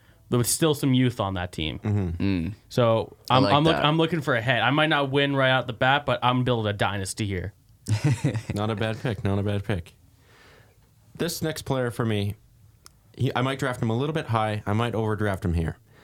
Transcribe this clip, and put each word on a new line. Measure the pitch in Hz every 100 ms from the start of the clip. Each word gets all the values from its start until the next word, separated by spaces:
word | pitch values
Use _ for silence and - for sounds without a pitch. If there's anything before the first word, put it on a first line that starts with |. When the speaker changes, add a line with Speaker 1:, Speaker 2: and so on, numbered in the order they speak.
| _ _ -
Speaker 1:
There | 123
was | 117
still | - 160 139
some | 143
youth | 127 127 -
on | 98
that | 92 90
team. | - 78 -
Speaker 2:
Mm-hmm. | 107 104 90 85
Speaker 3:
Mm. | 98 92 82 107 _
Speaker 1:
So | - 117 113 - - -
Speaker 3:
I | 127
Speaker 1:
I'm, |
Speaker 3:
like | 113 139
Speaker 1:
I'm, |
look, | 160 156
Speaker 3:
that. | 147
Speaker 1:
I'm | 160
looking | 160 170
for | 147 120
a |
head. | 113 120
I | 113
might | 147 156
not | 151 139
win | 139 143 139
right | 131
out | 131 123
the |
bat, | 113 131 143 139
but | -
I'm | 123 127
building | 127 120 107
a |
dynasty | 104 107 101 95 - 104
here. | 92 92 - _ _ - 107
Speaker 3:
<laughs> | 151 123 143 110 -
Speaker 2:
Not | 101 107
a | 104
bad | 110 110
pick. | 135 101
Not | 98 98
a |
bad | 101 101
pick. | 98 95 - - _ _ _ - - - _ _ _ _ _ -
This | 165 -
next | 160 151
player | - 131 123
for | - 113
me, | 104 101 104 - _ - _ - - _ -
he, | 127 -
I |
might | 127 135
draft | 139 123
him | 117
a | 113
little | 147
bit | 160 -
high. | 117 110 107 101
I |
might | 104 117 113
overdraft | 110 101 107 95 92
him |
here, | 85 80 - _ -